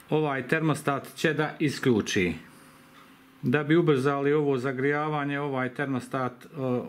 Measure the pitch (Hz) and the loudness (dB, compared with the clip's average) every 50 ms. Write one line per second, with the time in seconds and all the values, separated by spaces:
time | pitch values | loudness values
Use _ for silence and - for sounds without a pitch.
0 | - - 156 156 156 147 135 135 131 131 165 160 160 156 139 - - - 139 127 | -4 -2 0 0 2 0 -2 -4 -2 0 0 2 2 2 0 0 0 -2 -2 -2
1 | - - - - - 160 147 151 151 151 - - 160 139 - - - 135 120 101 | -6 -10 -4 -2 0 0 2 0 -2 -2 -2 -2 -2 -2 -2 2 2 4 4 4
2 | 101 - - 104 90 87 80 - - - - - - - - - - - - - | 2 2 0 0 0 0 0 -4 -10 -16 -20 -20 -20 -20 -20 -20 -20 -20 -20 -20
3 | - - - - - - - - - 131 131 151 147 147 160 175 156 156 143 127 | -20 -20 -20 -20 -20 -20 -16 -6 -2 0 0 0 2 4 4 4 6 4 4 4
4 | 127 143 143 139 139 143 147 156 147 143 135 123 120 139 127 127 135 143 147 147 | 2 2 0 2 2 2 2 2 2 2 0 0 -2 -4 -2 -2 0 0 0 0
5 | 151 156 151 147 143 143 143 143 147 143 135 127 127 123 127 - 143 135 135 120 | -2 -2 -2 -2 -2 -2 -4 -4 -4 -4 -2 -2 -4 -4 -4 -4 -4 -2 -4 -4
6 | 123 - - 135 123 - - - - - - 147 131 127 123 120 - | -4 -6 -6 -4 -4 -6 -6 -10 -16 -16 -8 -6 -2 -2 -2 -2 -2